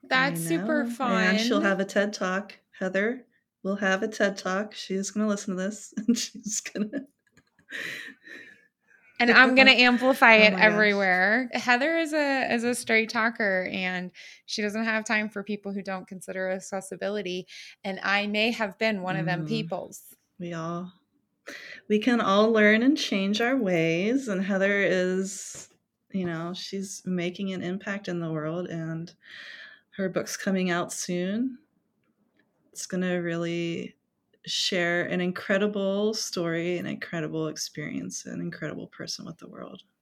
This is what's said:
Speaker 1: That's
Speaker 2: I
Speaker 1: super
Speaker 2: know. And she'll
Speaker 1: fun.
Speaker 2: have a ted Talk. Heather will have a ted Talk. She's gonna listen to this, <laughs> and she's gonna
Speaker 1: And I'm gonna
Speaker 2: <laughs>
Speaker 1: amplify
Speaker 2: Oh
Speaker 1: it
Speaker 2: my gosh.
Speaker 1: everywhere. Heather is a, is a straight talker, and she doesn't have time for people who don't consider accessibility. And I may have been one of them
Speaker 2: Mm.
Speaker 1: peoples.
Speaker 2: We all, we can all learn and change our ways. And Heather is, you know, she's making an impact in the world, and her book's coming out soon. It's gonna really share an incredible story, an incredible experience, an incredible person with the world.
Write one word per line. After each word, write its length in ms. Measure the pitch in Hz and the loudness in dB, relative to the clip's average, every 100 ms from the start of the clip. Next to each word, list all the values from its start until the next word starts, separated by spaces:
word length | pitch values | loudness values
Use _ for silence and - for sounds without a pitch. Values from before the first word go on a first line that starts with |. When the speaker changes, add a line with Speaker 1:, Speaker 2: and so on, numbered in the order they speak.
Speaker 1:
That's 360 | - 262 269 - - | 0 2 2 0 -2
Speaker 2:
I 40 | |
Speaker 1:
super 340 | 330 311 302 | -2 0 0
Speaker 2:
know. 220 | 233 233 262 | 0 -2 0
And 320 | 190 185 208 | 2 4 2
she'll 200 | 226 - | 2 2
Speaker 1:
fun. 60 | 202 | 2
Speaker 2:
have 140 | 190 | 0
a 60 | 196 | 0
ted 280 | - 208 | 0 0
Talk. 400 | 208 185 185 202 - _ - | -2 -2 -2 -6 -16 _ -8
Heather 480 | 190 190 214 165 - _ _ _ | -4 0 -2 -4 -12 _ _ _
will 140 | 190 196 | -6 -2
have 260 | 196 190 | 0 0
a 40 | 214 | -2
ted 300 | - 202 196 | 0 -2 0
Talk. 380 | 185 190 208 - | -4 -4 -4 -10
She's 340 | - 190 196 | -6 -6 -4
gonna 180 | 214 214 | -2 -2
listen 280 | 202 202 185 | -2 -4 -4
to 60 | |
this, 280 | 185 214 - - | -4 -6 -10 -4
<laughs> 120 | - | 0
and 80 | 233 | 0
she's 440 | - - 208 - | -2 -8 -8 -8
gonna 400 | - - 214 277 269 _ _ _ _ _ _ - - - - - - - - - _ _ _ _ _ _ | -6 -6 -6 -6 -12 _ _ _ _ _ _ -12 -10 -12 -14 -20 -20 -20 -20 -20 _ _ _ _ _ _
Speaker 1:
And 120 | 240 | 6
I'm 240 | 226 254 254 | 8 10 10
gonna 160 | 269 | 8
Speaker 2:
<laughs> 60 | 233 247 | 10 6
Speaker 1:
amplify 460 | 247 254 262 240 220 | 6 4 8 8 10
Speaker 2:
Oh 40 | |
Speaker 1:
it 100 | 214 | 8
Speaker 2:
my 60 | 190 | 8
gosh. 60 | 214 | 4
Speaker 1:
everywhere. 840 | 208 208 202 190 180 185 226 254 | 6 4 4 4 4 4 2 0
Heather 440 | 247 247 247 294 330 | -4 2 2 2 0
is 160 | 320 | 0
a, 400 | 302 285 269 - | 0 2 0 0
is 100 | 233 | 0
a 120 | 240 233 | 0 -4
straight 340 | - 226 220 | 2 2 2
talker, 580 | 240 226 226 208 185 180 | 0 -2 0 0 0 -2
and 400 | 190 185 180 180 - - - - | -4 -4 -4 -8 -14 -20 -20 -10
she 160 | - | -4
doesn't 220 | 208 208 226 | -4 -2 -2
have 200 | 220 214 | -2 0
time 240 | 214 214 | -2 -2
for 120 | 208 | -8
people 300 | 202 208 202 | -6 -6 -6
who 80 | 196 | -8
don't 260 | 190 190 185 | -6 -8 -10
consider 440 | 185 - 190 185 | -16 -10 -6 -4
accessibility. 960 | 190 185 190 190 180 196 208 180 180 180 - - - | -4 -6 -10 -8 -8 -6 -4 -6 -8 -8 -16 -20 -12
And 160 | 202 190 | -8 -4
I 240 | - 202 208 | 0 0 0
may 240 | 214 220 | 0 0
have 260 | 226 208 180 | 0 -4 -2
been 240 | 220 208 | -2 0
one 140 | 180 185 | -2 -2
of 80 | 180 | 0
them 200 | 175 156 | -2 -2
Speaker 2:
Mm. 20 | |
Speaker 1:
peoples. 560 | 226 170 180 - - - - _ _ | -4 -2 -6 -8 -16 -20 -20 _ _
Speaker 2:
We 140 | 175 | -10
all, 400 | 170 160 170 180 _ _ _ _ _ - - - - _ | -6 -6 -6 -8 _ _ _ _ _ -18 -18 -16 -20 _
we 80 | 214 | 2
can 220 | 233 240 | 4 2
all 300 | - 196 220 | 4 6 6
learn 320 | 220 208 214 | 6 6 6
and 120 | 254 302 | 4 2
change 440 | - 202 196 214 | 0 0 0 2
our 160 | 233 269 | 2 2
ways. 680 | 202 175 165 165 202 269 269 | 2 2 2 2 2 0 -2
And 160 | 190 | -2
Heather 380 | 190 196 196 202 | 0 2 2 4
is, 840 | 190 185 180 185 196 - - - - _ _ _ _ | 2 2 2 0 -4 -8 -14 -16 -18 _ _ _ _
you 140 | 196 175 | -6 -4
know, 280 | 165 170 | -4 -8
she's 480 | 185 - 196 196 - - | -10 -10 -8 -8 -10 -6
making 460 | 180 170 175 196 | -2 -4 -4 -6
an 100 | 185 | -4
impact 440 | 175 190 208 202 202 | -6 -6 -6 -8 -6
in 120 | 175 | -6
the 120 | 165 | -4
world, 360 | 160 151 170 175 | -4 -4 -6 -6
and 440 | 165 160 165 170 - - - - - - - _ - | -8 -6 -8 -10 -16 -20 -20 -18 -18 -20 -20 _ -6
her 140 | 190 | -4
book's 280 | 170 - - | -2 -4 -4
coming 320 | - 190 185 | -2 0 2
out 240 | 175 - | 0 -2
soon. 640 | - - 175 180 214 262 247 _ _ _ _ _ _ _ _ _ _ _ | -6 -4 -2 -2 -2 -4 -6 _ _ _ _ _ _ _ _ _ _ _
It's 140 | - - | -16 -8
gonna 340 | 185 180 180 | -4 -2 -2
really 760 | 170 165 170 170 170 165 - _ _ _ _ _ - | -2 -4 -4 -4 -4 -6 -10 _ _ _ _ _ -8
share 580 | - - 190 170 175 165 | -4 -2 0 0 0 -2
an 120 | 180 | -2
incredible 920 | 180 180 - 196 208 208 196 196 208 | -2 -4 -2 0 0 0 -2 0 -2
story, 640 | 220 - - 170 165 170 175 | -2 -6 -4 -4 -2 -2 -4
an 80 | 180 | -4
incredible 600 | - - 170 156 160 156 | -8 -8 -6 -6 -4 -6
experience, 760 | 156 - - 151 - 185 - - | -6 -10 -10 -8 -8 -8 -10 -10
an 140 | - | -8
incredible 480 | 170 165 156 - - | -8 -8 -10 -10 -14
person 380 | - 165 - 170 | -14 -12 -10 -12
with 120 | 165 | -16
the 100 | - | -18
world. 340 | - - 190 - _ | -16 -16 -18 -20 _